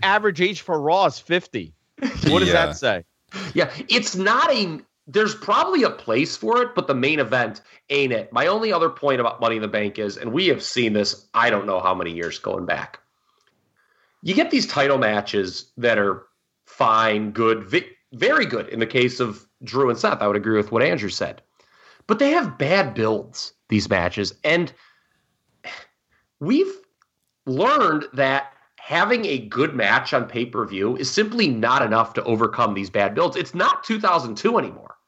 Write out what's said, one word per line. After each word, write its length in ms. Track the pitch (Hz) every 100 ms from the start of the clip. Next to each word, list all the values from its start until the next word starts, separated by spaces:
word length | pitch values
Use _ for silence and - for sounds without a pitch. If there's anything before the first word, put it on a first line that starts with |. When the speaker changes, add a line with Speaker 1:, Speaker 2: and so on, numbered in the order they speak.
Speaker 1:
average 380 | 190 208 208 160
age 200 | 185 185
for 180 | - 160
Raw 260 | 143 180 180
is 140 | -
fifty. 540 | - 175 - 117 80 - _ -
What 400 | 269 - - 170
does 80 | 185
Speaker 2:
Yeah. 180 | 170 160
Speaker 1:
that 100 | 147
say? 260 | 123 92 - _ _ 196 185
Speaker 3:
Yeah, 180 | 156 151 151 -
it's 260 | 240 - 185
not 360 | 190 240 320
a, 260 | 262 190 156 - _ -
there's 280 | 165 214 -
probably 480 | - 226 339 370
a 60 | 220
place 480 | - - 113 151 -
for 240 | 214 240
it, 140 | 240 202
but 120 | 135
the 60 | 135
main 240 | 135 156
event 420 | 123 127 113 107 _ - _
ain't 240 | 143 135
it. 180 | 113 -
My 160 | 117 156
only 240 | 208 220
other 180 | 175 165
point 300 | - 143 131
about 220 | 117 -
Money 140 | 117 113
in 40 |
the 60 | 107
Bank 300 | 107 104 101
is, 180 | 104 101
and 140 | 117
we 160 | 127 185
have 140 | 131
seen 300 | - - 113
this, 340 | 104 101 - _
I 160 | 113 120
don't 160 | 104 101
know 140 | 95
how 140 | 92 92
many 160 | 87
years 240 | 82 85 -
going 260 | - 92 87
back. 340 | 78 73 - _ _ _ _ _ _ _ _ _ _ _ _
You 120 | 165 196
get 160 | 339
these 160 | 277 -
title 300 | - 139 135
matches 720 | 110 107 101 104 92 90 - -
that 200 | 120 107
are 260 | 101 92 - _ _ _ _
fine, 680 | - 123 110 113 107 107
good, 320 | 107 113 113 95
vi-, 240 | - - - _
very 320 | 120 196 302 185
good 240 | 120 -
in 100 | 113
the 60 | 113
case 320 | 131 123 123
of 260 | 120 101 _ _
Drew 260 | 120 127 131
and 80 | 117
Seth. 220 | 214 -
I 60 | 107
would 100 | 101
agree 200 | 104 107
with 140 | 104
what 120 | 113
Andrew 260 | 143 170 104
said. 320 | - 82 - _ _ _ _ - _ -
But 120 | 214
they 100 | 277
have 260 | 330 233 -
bad 360 | 135 196 143
builds, 600 | 110 110 107 - - - - _
these 200 | 110 92
matches. 440 | 95 87 - 98 -
And 280 | 151 170 170 - _ _ _ _ _ _ _ _ - - - _ _ _ _ _
we've 320 | 147 277 381 - _ _ _ _ _ _ -
learned 600 | 131 226 302 196 151 143
that 380 | 131 135 139 - - _ _
having 480 | - 160 202 247 202
a 140 | 135
good 340 | 107 120 147
match 400 | 131 101 117 -
on 120 | 135 117
pay-per-view 680 | 120 123 - 110 98 101 131
is 120 | -
simply 380 | - 214 233 185
not 340 | 117 113 131
enough 320 | 113 110 113
to 100 | - 117
overcome 480 | 110 110 - 113 98
these 140 | 98
bad 260 | 104 98 104
builds. 200 | 170 180
It's 200 | 170 175
not 280 | 226 -
two 160 | - 220
thousand 360 | 214 170 123 104
two 240 | 220 233
anymore. 360 | 113 - - -